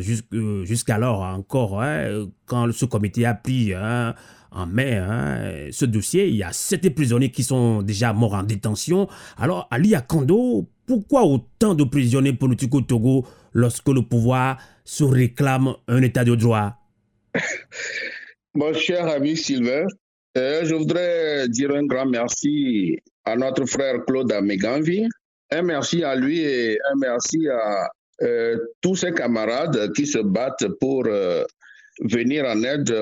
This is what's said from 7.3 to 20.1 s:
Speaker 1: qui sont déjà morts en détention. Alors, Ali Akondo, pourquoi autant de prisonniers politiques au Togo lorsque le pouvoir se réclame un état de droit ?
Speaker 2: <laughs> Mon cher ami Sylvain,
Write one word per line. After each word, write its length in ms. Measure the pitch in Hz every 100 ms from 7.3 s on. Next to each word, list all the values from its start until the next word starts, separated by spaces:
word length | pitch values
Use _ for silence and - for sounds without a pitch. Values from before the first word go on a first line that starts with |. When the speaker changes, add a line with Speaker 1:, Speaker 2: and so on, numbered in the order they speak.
Speaker 1:
qui 120 | -
sont 380 | 120 131 120 110
déjà 320 | 101 101 120
morts 220 | 107 117
en 80 | 98
détention. 640 | 101 101 110 104 - 185 190 - - -
Alors, 280 | - 180 -
Ali 240 | 120 202
Akondo, 720 | 160 - 160 131 208 254 220 175 _
pourquoi 400 | - 247 - 269
autant 500 | 185 131 - - 214
de 100 | 156
prisonniers 500 | 131 147 120 135 139
politiques 400 | 123 - 120 127
au 80 | 139
Togo 420 | 117 120 120 131 123 - _
lorsque 340 | 117 120 - -
le 140 | 131
pouvoir 560 | - 120 113 127 131 127 - _
se 200 | - -
réclame 680 | 143 127 123 - 139 131 131 - -
un 140 | 123
état 220 | 127 127
de 100 | 120
droit ? 400 | 117 117 110 104 - _ _ _ _ _
Speaker 2:
<laughs> 1200 | - - - - - - - - - - - _
Mon 200 | 147 151
cher 340 | 156 156 175 165
ami 300 | 143 143 160
Sylvain, 480 | 151 131 120 139 190 - _